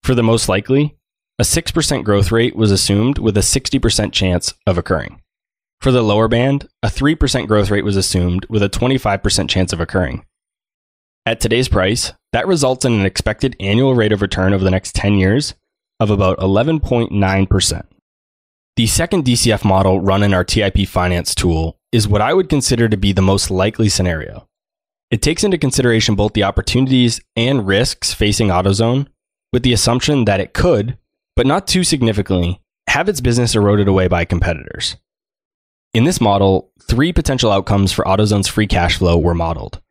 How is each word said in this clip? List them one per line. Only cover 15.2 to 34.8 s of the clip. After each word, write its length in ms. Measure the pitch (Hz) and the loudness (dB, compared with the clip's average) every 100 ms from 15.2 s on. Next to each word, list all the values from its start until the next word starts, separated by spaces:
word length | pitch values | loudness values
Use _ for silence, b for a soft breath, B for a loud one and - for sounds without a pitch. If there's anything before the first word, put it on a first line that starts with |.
| 92 120 - - _ _ _ _ | 2 2 -2 -12 _ _ _ _
of 100 | 104 | -2
about 300 | 101 95 92 | 2 0 0
eleven 380 | 95 98 135 160 | 0 0 0 -2
point 300 | - 120 117 | 0 -2 0
nine 360 | 101 95 95 95 | 0 0 0 2
percent. 400 | 95 - 82 - _ _ _ _ _ _ _ _ - | 0 0 -6 -12 _ _ _ _ _ _ _ _ -2
The 100 | 113 | 0
second 380 | - 170 190 | 0 0 0
D 100 | 127 | 0
C 160 | 120 123 | 0 0
F 140 | 104 | 0
model 360 | 101 95 95 95 | 2 2 2 2
run 220 | 98 95 | 2 2
in 100 | 101 | 2
our 120 | 92 | 0
T 180 | 90 113 | 0 0
I 80 | 98 | 0
P 140 | - | 0
finance 500 | 98 - 90 90 82 | -2 -2 0 -2 -4
tool 420 | - 90 80 80 - _ | -4 -2 0 -4 -8 _
is 160 | 117 101 | -2 0
what 160 | 101 | 0
I 120 | 113 | 2
would 140 | 175 185 | 0 0
consider 400 | 147 - 120 117 | -2 0 0 0
to 80 | 104 | 2
be 160 | 101 | 0
the 80 | 95 | 2
most 300 | 95 98 - | 2 0 0
likely 380 | 92 98 - 107 | -2 -2 0 0
scenario. 580 | 95 90 80 - - _ _ _ _ _ _ _ | 0 -2 -4 -10 -16 _ _ _ _ _ _ _
It 120 | 117 | -4
takes 200 | 151 165 | -2 -2
into 160 | 208 175 | -2 0
consideration 560 | 143 - 127 110 110 | 0 0 2 2 0
both 200 | 104 104 | 0 0
the 100 | 110 | 0
opportunities 760 | 98 - - 127 131 131 123 - _ | -2 -2 -2 0 2 2 2 0 _
and 320 | - 117 135 98 | -4 -2 -2 0
risks 480 | 98 127 - - | 0 0 -4 -8
facing 340 | - 107 101 107 | -2 -2 0 0
AutoZone, 600 | 90 92 98 117 131 143 _ _ _ _ | 0 0 0 0 0 -4 _ _ _ _
with 120 | 123 | -2
the 100 | 127 | 0
assumption 540 | 117 - 120 - 143 107 | 2 0 0 0 0 2
that 140 | 98 | 0
it 120 | - | -2
could, 460 | - - 104 107 - _ _ _ | -2 2 2 0 -8 _ _ _
but 120 | - 127 | -2 0
not 200 | 170 - | 0 0
too 160 | 185 | -2
significantly, 800 | 175 143 117 104 95 92 87 90 _ _ - | 0 0 0 0 -2 0 0 -4 _ _ -4
have 200 | 139 180 | -2 0
its 140 | 160 | -2
business 320 | 123 120 120 | 0 0 0
eroded 340 | 110 101 104 98 | 2 2 2 2
away 180 | 95 92 | 2 2
by 180 | 87 | 0
competitors. 720 | 85 87 82 80 - - | 0 0 -2 -4 -10 -10